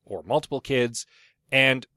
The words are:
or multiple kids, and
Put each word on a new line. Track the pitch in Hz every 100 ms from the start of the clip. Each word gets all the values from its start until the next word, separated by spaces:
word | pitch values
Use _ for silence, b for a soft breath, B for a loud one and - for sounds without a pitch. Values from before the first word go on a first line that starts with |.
| _
or | 95
multiple | 80 143 - 139
kids, | - 131 120 117 - b b b _
and | 135 135 131 -